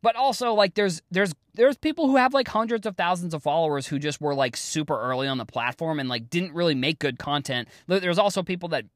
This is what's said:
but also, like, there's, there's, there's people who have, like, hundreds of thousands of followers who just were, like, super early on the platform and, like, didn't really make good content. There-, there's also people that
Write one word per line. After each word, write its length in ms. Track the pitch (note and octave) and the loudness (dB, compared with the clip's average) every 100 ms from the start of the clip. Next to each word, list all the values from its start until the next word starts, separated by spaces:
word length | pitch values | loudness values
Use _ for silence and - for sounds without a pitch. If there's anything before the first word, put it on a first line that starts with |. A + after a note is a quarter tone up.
but 120 | A3+ A3+ | 2 2
also, 400 | C4+ A3+ B3 G#3+ | 0 0 0 2
like, 180 | G3+ | 2
there's, 300 | - G3+ D#3+ _ | 4 0 0 _
there's, 200 | F3+ G3+ D3+ _ | 0 0 -2 _
there's 240 | - B3 C#4 | 2 2 4
people 300 | D4+ D#4 D4 | -4 0 2
who 80 | C4 | 4
have, 180 | B3+ | 4
like, 140 | C4+ B3 | 2 0
hundreds 400 | G#3+ A3+ A3+ G#3+ | -2 0 -2 -4
of 100 | F#3 | -2
thousands 380 | F3 F3+ F3 D#3+ | -2 0 -2 -4
of 80 | |
followers 420 | D3+ D3+ D#3+ C#3+ C3+ | 0 0 2 0 -2
who 140 | C#3+ | -4
just 200 | D3 C#3+ | -4 -4
were, 140 | D3 | -2
like, 240 | C#3+ C3 - | 0 0 0
super 420 | - D#3+ D3+ C#3 | -6 -4 -2 -2
early 280 | A#2+ B2+ C3+ | 0 -2 0
on 100 | C3 | -2
the 80 | A2 | -4
platform 540 | - A#2+ B2 E3 D3+ | -4 -4 -4 -4 -2
and, 100 | C3 | -2
like, 180 | B2 A#2 | -4 -4
didn't 280 | F3 F#3 D#3 | -4 -2 0
really 180 | E3+ | 2
make 240 | C#3 C3 E3 | 2 0 0
good 220 | C#3+ B2+ | -2 -4
content. 480 | - D3 C3+ B2+ A#2 - - | -2 -2 -2 -6 -6 -14 -2
There-, 140 | F#3 | 0
there's 180 | F3+ F3 | 0 2
also 240 | G3+ G3 | 2 2
people 280 | F3 F3+ F3 | -4 -6 -4
that 160 | D#3 G#2 | -6 -6